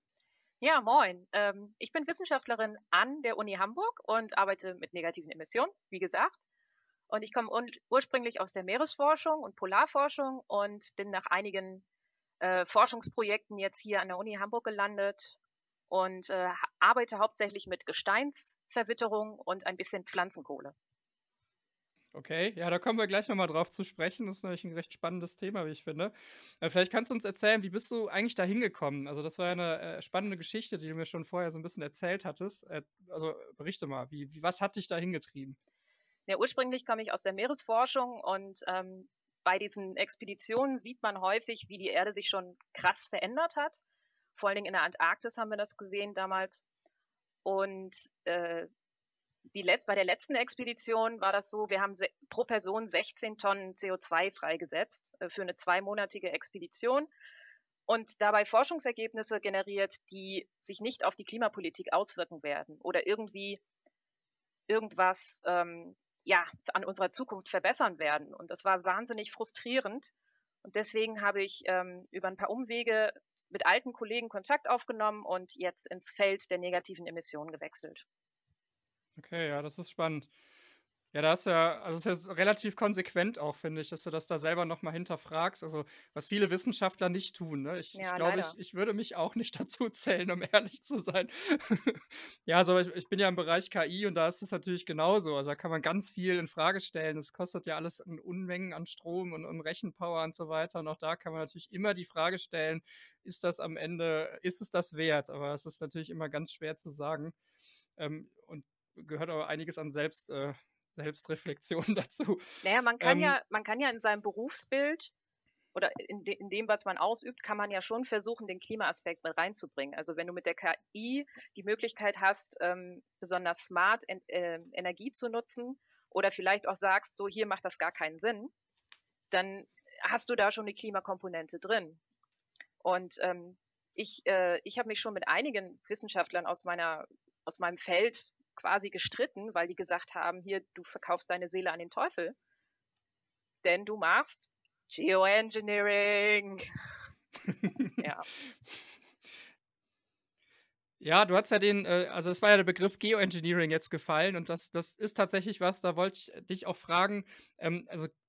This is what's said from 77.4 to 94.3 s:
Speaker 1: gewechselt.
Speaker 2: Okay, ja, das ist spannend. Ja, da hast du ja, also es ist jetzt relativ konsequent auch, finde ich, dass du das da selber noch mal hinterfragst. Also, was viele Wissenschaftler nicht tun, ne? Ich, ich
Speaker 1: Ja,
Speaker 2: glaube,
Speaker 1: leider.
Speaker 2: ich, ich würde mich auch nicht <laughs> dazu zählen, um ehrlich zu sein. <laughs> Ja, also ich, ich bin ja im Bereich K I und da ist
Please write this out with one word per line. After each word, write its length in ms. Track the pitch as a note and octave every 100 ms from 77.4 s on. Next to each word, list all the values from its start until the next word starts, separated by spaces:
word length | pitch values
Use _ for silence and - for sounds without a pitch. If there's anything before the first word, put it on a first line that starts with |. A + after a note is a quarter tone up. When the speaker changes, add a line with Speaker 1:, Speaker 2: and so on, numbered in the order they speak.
| D#3
Speaker 1:
gewechselt. 540 | D#3 D3+ - D#3+ - - _ _ _ _ _ _ _ _ _ _ -
Speaker 2:
Okay, 320 | - E3+ D#3
ja, 140 | C#3+
das 160 | D3 E3
ist 100 | E3
spannend. 400 | - D#3+ D3+ - _ _ - - _ _ _ _
Ja, 100 | D3
da 80 | D#3
hast 140 | F3+
du 60 | G3
ja, 300 | E3 E3 C#3+
also 160 | F3 E3
es 100 | G3+
ist 220 | E3+ F#3+
jetzt 80 | E3
relativ 400 | F#3+ G#3 G#3+ -
konsequent 640 | G#3 F#3+ F3+ F3+ G3+ A#3
auch, 160 | D3 -
finde 240 | D#3+ D#3
ich, 80 | C#3+
dass 160 | D#3+
du 60 | F3
das 180 | D#3 -
da 100 | D#3+
selber 260 | D#3 E3+
noch 180 | E3 -
mal 100 | D#3+
hinterfragst. 720 | E3 F3+ D#3+ - D#3+ F3+ -
Also, 200 | D#3+ D#3 D3 - -
was 160 | D#3 -
viele 220 | G3+ F#3+
Wissenschaftler 580 | F3+ A#3 - F#3+ - F3+
nicht 260 | F#3 -
tun, 280 | - E3 C#3+
ne? 180 | C#3 F3+
Ich, 140 | -
ich 60 | F#3+
Speaker 1:
Ja, 140 | F#3
Speaker 2:
glaube, 220 | F3+ E3+ F#3+
Speaker 1:
leider. 160 | E3
Speaker 2:
ich, 80 | E3+
ich 140 | F3+
würde 180 | F3+ G#3+
mich 240 | G#3 A#3 F3
auch 180 | E3
nicht 240 | A3+ A#3 -
<laughs> 0 |
dazu 300 | F#3 - A#3
zählen, 420 | - - F3 F3+
um 100 | F3 F#3
ehrlich 320 | G#3 G3 -
zu 140 | - C4
sein. 300 | F3 F#3 - - - D4 -
<laughs> 360 | G#3+ - - - - - -
Ja, 140 | - E3+
also 200 | F3+ F3+
ich, 80 | F3+
ich 140 | F3+ -
bin 100 | G3
ja 100 | F#3+
im 60 |
Bereich 360 | F3+ E3 F3 F#3+
K 140 | F#3 D#3
I 200 | F#3 G3+
und 80 |
da 140 | E3+
ist 120 | D#3+